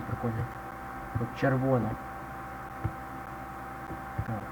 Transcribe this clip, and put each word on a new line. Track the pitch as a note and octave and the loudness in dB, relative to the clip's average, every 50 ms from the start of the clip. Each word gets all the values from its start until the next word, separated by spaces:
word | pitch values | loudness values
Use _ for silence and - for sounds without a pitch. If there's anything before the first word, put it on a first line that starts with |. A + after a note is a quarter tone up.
| - | 0
прикольний. | - - - - A#2+ A2+ A2 - - - - - - - - - - - - - - - A2+ | 0 0 2 2 2 2 2 0 -2 -2 -6 -6 -8 -8 -6 -6 -6 -6 -6 -6 -2 0 0
От | A#2 - - - | 0 0 2 4
червона. | C#3 C3+ C3 B2+ C3 C3+ C3 A#2+ G#2+ A2 B2 - - - - - - - - - - - - - - - - - - - - - - - - - - - - - - - - - - - - - - - - - - - - - - | 6 6 6 6 8 8 8 8 6 4 2 0 -4 -6 -6 -6 -6 -6 -6 -6 -6 -6 -6 -8 -8 -8 -4 -2 -2 -2 -2 -4 -6 -6 -6 -8 -6 -6 -8 -8 -8 -8 -8 -8 -8 -8 -6 -6 -6 -6 -6 -6 -6 -2 -2 -2 0
Так. | - A2+ G2+ - - | 0 0 -2 -2 -4